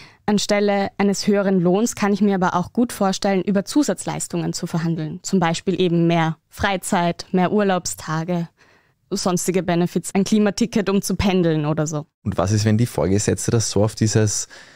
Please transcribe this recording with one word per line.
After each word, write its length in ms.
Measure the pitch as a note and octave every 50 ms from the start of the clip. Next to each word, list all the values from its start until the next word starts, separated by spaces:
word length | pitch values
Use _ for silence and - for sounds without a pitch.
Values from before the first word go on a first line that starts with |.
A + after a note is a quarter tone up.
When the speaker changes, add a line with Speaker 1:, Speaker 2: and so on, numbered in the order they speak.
| - - - _ -
Speaker 1:
Anstelle 640 | - G#3+ G3 - - G#3 G3+ G#3 G3+ G3+ G3+ G3 G3 _ -
eines 300 | G3+ G3+ G3 - - G#3+
höheren 320 | G3+ G3+ G3 G3 F#3+ F#3
Lohns 360 | E3+ F3+ F3+ G3+ A#3 A#3 -
kann 180 | - G#3 G3+ G3+
ich 80 | G3
mir 140 | G#3+ G3+ G3
aber 180 | F#3 F#3 E3+ -
auch 160 | F3+ F3 -
gut 220 | - A3+ B3 A#3+ -
vorstellen, 480 | - G#3 F#3+ F#3+ - - G3 G3 F#3
über 240 | F3 - F#3+ G3+ F#3+
Zusatzleistungen 880 | - - D4 C#4 - F3+ - - E3+ D3 D#3 - - - E3+ D#3+ E3 E3
zu 140 | - - E3+
verhandeln. 520 | - E3 E3 E3 E3 - D#3 D#3 D#3+ F3+
Zum 200 | - - G3 F#3+
Beispiel 380 | E3+ E3 E3+ - - G3 F3 -
eben 280 | F#3 F3 E3+ E3+ E3+ E3+
mehr 300 | E3+ E3 D#3+ D#3+ D#3+ _ _ _
Freizeit, 760 | - - - G3+ G3 F#3 - - G#3+ F3+ F3 E3+ F3 - - -
mehr 200 | - F#3 F3+ E3+
Urlaubstage, 960 | - G#3+ G#3 G3 F#3 F3+ F3+ - - - - - D#3 D#3+ E3 F#3 F3 E3+ E3+ - _ _ _ _ _ _ _ _ _ _ _ -
sonstige 520 | F#3+ G3+ - G3+ F3+ F3 - G3 E3+ F#3 E3
Benefits, 500 | F3+ E3+ E3+ F3 E3+ - F3+ - - -
ein 100 | G3+ F#3+
Klimaticket, 680 | - A3+ G#3+ G#3 G3+ G3 - A#3 - - A3+ F#3+ -
um 120 | G3 G3+
zu 140 | - - F#3+
pendeln 500 | - - G3+ F#3 F#3 E3+ E3 D#3 D#3 D3
oder 220 | D3 D#3 D#3 D3+ D#3+
so. 180 | D#3 D3+ D#3 _ _ _ -
Speaker 2:
Und 140 | G#2 F#2 -
was 140 | F2 G2
ist, 140 | G#2+ G#2+ G#2+
wenn 120 | A2 G#2+ G#2+
die 80 | A#2+
Vorgesetzte 640 | - - - D2 F2+ F#2+ G#2 - - F#2+ - - -
das 200 | A#2 A2+ - -
so 120 | - G2 G#2
auf 120 | A2 -
dieses, 520 | - A2+ G#2+ - A2 A2 G2+ - - - - - - - - -